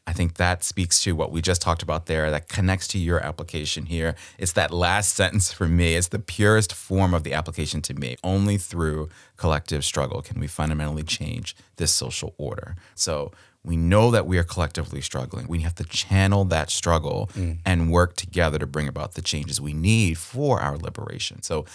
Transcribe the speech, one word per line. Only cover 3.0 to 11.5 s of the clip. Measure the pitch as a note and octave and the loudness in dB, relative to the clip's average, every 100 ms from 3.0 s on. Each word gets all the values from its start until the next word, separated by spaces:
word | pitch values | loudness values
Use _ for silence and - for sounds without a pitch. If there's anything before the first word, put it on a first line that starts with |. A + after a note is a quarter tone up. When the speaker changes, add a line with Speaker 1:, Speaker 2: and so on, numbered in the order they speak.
| E2+ E2+ | 0 0
Speaker 1:
application | D2 E2 D#2 D#2+ D2+ D#2 D2 | 0 -8 -8 -6 -6 -6 -4
here. | E2 E2 D#2+ - - | -2 -2 -4 -10 -6
It's | F#2+ | -2
that | - D#2 | 2 2
last | F2 F2 G2+ G2 - | 2 2 2 0 2
sentence | F#2 G#2 F2+ | 2 2 0
for | - E2+ | 0 2
me. | E2+ E2+ E2+ | 4 4 4
It's | F2 | 0
the | - | -4
purest | - - G#2 G#2+ G#2 | -6 2 6 6 4
form | - - F#2+ F#2 | -4 -2 2 4
of | F2 | 2
the | D2 | 0
application | D2 E2 D#2+ D2 D#2 | -4 -4 -4 -4 -4
to | - | -6
me. | C#2+ C2 B1 | -6 -6 -6
"Only | F2+ G2 G2+ G2+ | 0 2 2 2
through | - F2 D#2+ D#2 D#2 - - - | -2 -2 -2 -2 -6 -10 -20 -2
collective | E2 D2+ - D2+ | 0 0 0 -4
struggle | C#2+ D2+ C#2 - | -2 -2 -2 -4
can | - E2+ | -8 -8
we | D2+ | -8
fundamentally | - D#2 D2+ D2+ D2+ | -4 -2 0 -2 -4
change | D#2 - D#2 D#2+ D#2+ | -4 -6 -6 -8 -10